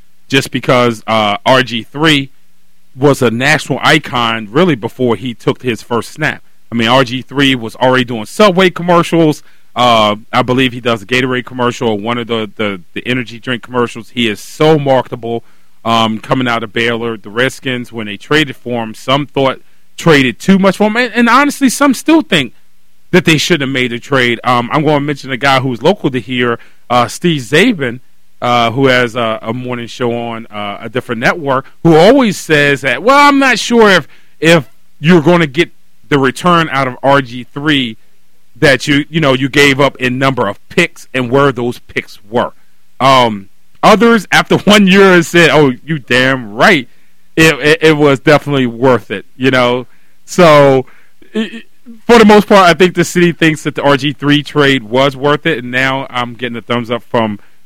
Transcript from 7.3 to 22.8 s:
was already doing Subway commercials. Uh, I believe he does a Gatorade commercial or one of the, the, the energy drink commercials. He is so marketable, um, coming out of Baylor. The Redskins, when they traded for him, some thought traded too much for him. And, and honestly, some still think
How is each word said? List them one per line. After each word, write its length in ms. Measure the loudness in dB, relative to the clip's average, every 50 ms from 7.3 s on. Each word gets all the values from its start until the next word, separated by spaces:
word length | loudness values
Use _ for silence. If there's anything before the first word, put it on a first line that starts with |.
| -4 -2 0 0 0
was 220 | -2 -6 -10 -6
already 280 | -2 0 0 2 0 -2
doing 200 | -4 -6 -10 -10
Subway 460 | -10 0 2 2 2 4 2 0 0
commercials. 720 | 0 -2 -2 2 2 2 2 2 0 2 2 2 0 -2 -8 -18 -20 -20 -20 -12 -4
Uh, 380 | -2 0 2 2 2 2 0 0 -4 -8 -4 -2
I 100 | -2 0
believe 300 | 0 0 0 0 -2 -4
he 80 | -4
does 220 | -4 -4 -4 -4 -4
a 40 |
Gatorade 380 | -4 -2 -2 -2 -2 -4 -6 -6
commercial 440 | -8 -6 -4 -2 -2 -2 -2 -4 -4
or 100 | -4 -4
one 180 | -4 -6 -6
of 120 | -6 -6 -6
the, 200 | -6 -6 -6 -8 -8
the, 280 | -6 -6 -6 -6 -8 -14 -14 -14
the 120 | -12 -6 -6
energy 320 | -6 -6 -6 -10 -14 -14
drink 240 | -10 -10 -10 -10 -10
commercials. 460 | -8 -4 -4 -4 -4 -6 -12 -18 -12
He 180 | -6 -4 -2 -2
is 100 | -4 -6
so 400 | -10 -18 -4 0 2 2 2 2
marketable, 640 | 2 0 0 0 0 -4 -10 -12 -8 -8 -8 -8 -10 -12 -20 -20 -20 -20 -20 -10 -4
um, 360 | -2 0 0 0 0 -2 -6
coming 260 | -6 -4 -4 -2 -2
out 160 | -2 -4 -4 -6
of 100 | -6 -6
Baylor. 440 | -4 -2 -2 -2 -4 -6 -8 -10
The 120 | -10 -14 -10
Redskins, 640 | -4 -2 -2 -2 -4 -6 -8 -8 -8 -8 -10 -12 -12
when 140 | -12 -12
they 100 | -10 -12
traded 380 | -14 -4 -2 0 0 0 -2 -6
for 300 | -12 -10 -8 -8 -6 -8
him, 100 | -8 -12
some 320 | -12 -4 -2 -2 -2 -2
thought 340 | -4 -4 -2 -2 -2 -2 -6 -12 -20 -20 -20 -20 -20 -18
traded 420 | -2 2 2 4 4 2 0 -2 -2
too 220 | 0 2 2 4
much 160 | 4 2 2
for 80 | 2 -2
him. 120 | -2 0
And, 160 | -2 -4 -2 -2
and 160 | -2 0 2
honestly, 400 | 2 2 2 0 -2 0 -2 -2
some 240 | 0 2 0 0 0
still 300 | 0 0 2 2 2 2
think 320 | 0 -2 -2 -2 -4 -10 -18 -20 -20 -20 -20